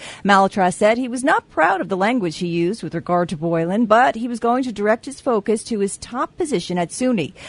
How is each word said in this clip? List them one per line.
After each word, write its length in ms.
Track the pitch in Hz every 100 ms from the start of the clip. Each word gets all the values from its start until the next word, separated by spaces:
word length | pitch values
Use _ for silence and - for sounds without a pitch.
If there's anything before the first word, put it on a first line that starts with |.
| - -
Malatras 500 | 196 196 196 208 180
said 220 | - 208 233
he 120 | 254
was 160 | 247
not 260 | 269 427 -
proud 300 | - 320 381
of 80 | 185
the 80 | 185
language 400 | 202 254 175 160
he 100 | 175
used 380 | 170 170 226
with 100 | 160
regard 340 | 165 - 175 175
to 60 | 160
Boylan, 500 | 170 165 165 202 226
but 280 | 220 269
he 140 | 226 240
was 100 | 240
going 240 | 233 247
to 100 | 254
direct 340 | 208 208 220 -
his 140 | 277
focus 440 | 277 220 214 220
to 160 | - 220
his 180 | 202 -
top 380 | - 240 320 -
position 420 | 311 233 - 180
at 120 | 175
suny. 420 | - 254 220 139 -